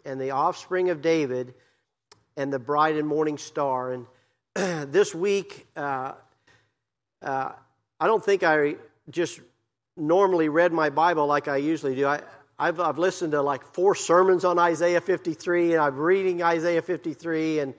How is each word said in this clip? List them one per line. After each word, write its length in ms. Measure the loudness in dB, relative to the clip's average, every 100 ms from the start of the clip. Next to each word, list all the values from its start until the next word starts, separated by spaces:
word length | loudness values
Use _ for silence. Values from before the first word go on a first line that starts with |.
| -12
and 140 | -8
the 120 | -4
offspring 580 | 0 0 -2 -4 -2 0
of 120 | 0
David 520 | 0 0 0 -4 -6 -14 _ _ _ _ _ _ _ -8
and 160 | -6
the 80 | -4
bright 360 | -2 2 2 0
and 120 | -2
morning 300 | 0 -2 -4
star." 540 | -8 -4 -2 -2 -4
And 140 | -8 -12 _ _ _ _ -6
<clears throat> 360 | -4 -4 -2
this 220 | 0 0
week, 540 | 0 -2 -2 -4 -16 -18 -10
uh, 380 | -6 -6 -8 -12 _ _ _ _ _ _ _ _ _ _
uh, 300 | -6 -4 -6 -10 _ _ _ -2
I 80 | 0
don't 160 | 2
think 200 | 2 2
I 320 | 4 2 2 -2 -14 _ -10
just 300 | -4 -4 -6 -20 _ _ _ _ -6
normally 540 | 2 4 4 2 2
read 240 | 2 2
my 160 | 2 0
Bible 360 | 2 2 2 2
like 220 | 0 0
I 100 | -2
usually 380 | -2 -2 -2 0
do. 100 | 0
I, 160 | -2 -6 -20 _ -4
I've, 200 | -2 0
I've 180 | -2 0
listened 360 | -2 -2 -2
to, 100 | 0
like, 200 | 0 -2 -6 0
four 180 | 2
sermons 500 | 2 4 4 6 4
on 140 | 2 2
Isaiah 440 | 2 2 2 0
fifty-three, 720 | 0 -4 -4 -6 -2 0 2
and 80 | 2
I'm 140 | 2 0
reading 460 | 2 2 0 0
Isaiah 400 | 0 2 0 0
fifty-three 800 | -2 -6 -6 -8 -4 -2 -2 -2
and 160 | -4